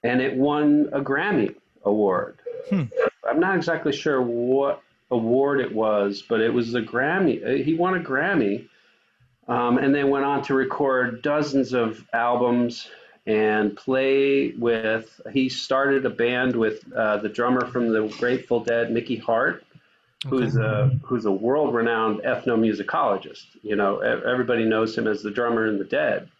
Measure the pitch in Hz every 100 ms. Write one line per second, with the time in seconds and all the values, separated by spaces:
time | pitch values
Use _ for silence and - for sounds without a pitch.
0 | 120 127 131 131 143 147 147 147 147 143
1 | 139 139 190 180 98 - _ _ 104 107
2 | 101 90 87 - - - - 196 131 -
3 | - _ - 135 180 185 170 160 151 139
4 | 151 135 120 117 120 135 139 - _ _
5 | _ 123 113 127 139 143 113 107 110 104
6 | 101 101 - 113 113 120 117 120 110 117
7 | 139 180 180 113 - 139 135 165 175 185
8 | 165 131 170 185 104 107 - _ _ _
9 | _ _ _ _ - 120 120 127 139 143
10 | 139 139 139 139 139 135 131 - 139 131
11 | 123 113 151 147 147 139 120 123 113 104
12 | - 117 120 120 123 120 120 117 - -
13 | - _ - 107 107 107 104 104 - 131
14 | 135 139 139 139 131 117 117 113 110 110
15 | 110 - 117 120 131 - - 131 139 139
16 | 131 107 117 123 127 117 110 107 - -
17 | 110 104 104 - 123 127 120 123 117 110
18 | 107 - 120 127 - 120 113 117 113 117
19 | - 113 - 113 135 - _ - _ _
20 | _ _ 135 131 117 127 110 107 131 127
21 | - 123 110 98 113 143 147 120 117 117
22 | 110 104 - 123 - 113 113 104 - 165
23 | 135 98 - - - - 107 104 101 95
24 | 107 117 - 127 123 117 113 110 110 113
25 | 110 101 107 104 120 117 110 104 95 139
26 | 147 101 - _